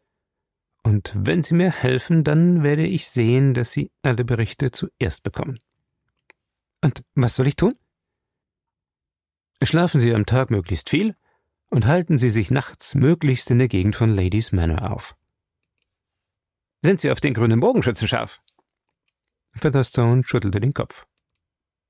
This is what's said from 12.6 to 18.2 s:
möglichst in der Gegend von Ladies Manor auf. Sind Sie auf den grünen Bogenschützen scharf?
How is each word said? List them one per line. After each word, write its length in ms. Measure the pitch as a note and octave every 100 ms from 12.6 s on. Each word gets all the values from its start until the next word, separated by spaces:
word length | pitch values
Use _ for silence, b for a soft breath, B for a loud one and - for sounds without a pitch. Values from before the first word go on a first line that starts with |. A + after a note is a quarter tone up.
| - - -
möglichst 560 | - C3 E3 D3+ B2+ -
in 80 | A#2+
der 100 | B2+
Gegend 280 | F#2+ F#2+ -
von 140 | A2
Ladies 420 | G2+ F2+ G#2 -
Manor 380 | F#2 E2 D#2 G2
auf. 240 | - - - _ _ _ _ _ _ _ _ _ _ _ _ _ _ _ _
Sind 180 | D#3 G3
Sie 100 | D3
auf 100 | C3
den 140 | D3
grünen 240 | G#2+ A#2 A2+
Bogenschützen 480 | F#3+ B3 B2+ G#2+ A2
scharf? 340 | A#2